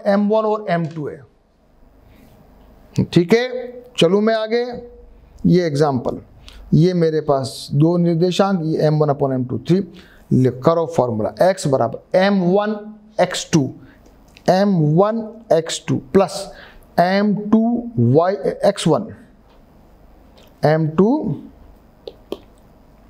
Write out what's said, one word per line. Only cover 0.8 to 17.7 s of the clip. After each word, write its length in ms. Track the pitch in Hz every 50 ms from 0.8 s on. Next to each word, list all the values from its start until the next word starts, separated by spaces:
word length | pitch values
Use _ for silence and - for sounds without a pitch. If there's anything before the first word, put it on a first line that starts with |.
| 165
टू 200 | 147 - 160 147 113
है। 120 | 82 104 127 - _ _ _ _ _ _ _ _ _ _ _ - _ _ - - - - - - - - - - - - - - - - - - - - 180
ठीक 300 | - - 170 175 175 226
है, 480 | 233 247 254 247 254 247 - - - - - - -
चलूँ 220 | - - 190 208
मैं 140 | 214 226 226
आगे, 300 | 220 220 214 220 240 247 247 240 240 - - - - - - - - - - - - -
ये 200 | 170 170 180 175
example, 540 | 165 139 139 156 147 135 120 - - - - - - - - - - - - - - -
ये 200 | 147 160 185 180
मेरे 260 | 175 165 160 156 156 147
पास 460 | - 139 135 131 123 - - - - -
दो 240 | 143 156 165 175 175
निर्देशांक, 600 | 170 170 170 160 175 185 175 - 196 196 196 175 156
ये 140 | 160 156 -
एम 200 | 156 151 151 151
one 160 | 151 147 139
upon 180 | 143 143 135 131
M 100 | 131 127
टू 140 | 127 120 110
थ्री, 180 | - - 170 190 196 - - - - - - - - - -
लिख 280 | 127 127 123 123 - -
करो 220 | 165 165 170 165 143
formula, 460 | - - 127 123 113 107 107 - - - 165
X 240 | 185 190 - - 151
बराबर 500 | 135 127 120 110 - - - _ - 180
एम 240 | 190 202 202 196 175
वन 320 | 175 185 202 208 214 220 - - - - - - - - -
एक्स 280 | 185 175 - - - - -
टू, 160 | 160 131 123 - - - - - _ - - - _ _ _ _ - -
एम 300 | - 175 190 202 208 196 165 151 147 156
वन 300 | 170 196 214 226 226 220 220 - - - - 151
एक्स 320 | 165 151 - - - - -
टू 80 | 135 - - - -
प्लस 400 | 190 190 - - - - - - - - - - - - - - -
एम 340 | 175 180 190 196 208 214 196 208 208
टू 460 | 214 220 220 226 233